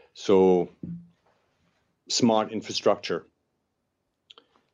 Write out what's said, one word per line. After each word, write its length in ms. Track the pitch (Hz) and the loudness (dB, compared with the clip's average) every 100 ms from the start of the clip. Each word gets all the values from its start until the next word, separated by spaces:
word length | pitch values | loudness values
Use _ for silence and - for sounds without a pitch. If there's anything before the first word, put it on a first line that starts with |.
| _ | _
So 560 | - - 95 92 90 87 - - - - _ _ _ _ _ _ _ _ _ - | -8 2 4 4 4 0 -8 -16 -16 -18 _ _ _ _ _ _ _ _ _ -8
smart 460 | - 117 110 107 | -2 2 0 -2
infrastructure, 720 | 110 - - 110 98 - 85 - _ _ _ _ _ _ _ _ _ _ - _ _ _ | -8 -10 -4 -2 -2 -4 -8 -10 _ _ _ _ _ _ _ _ _ _ -20 _ _ _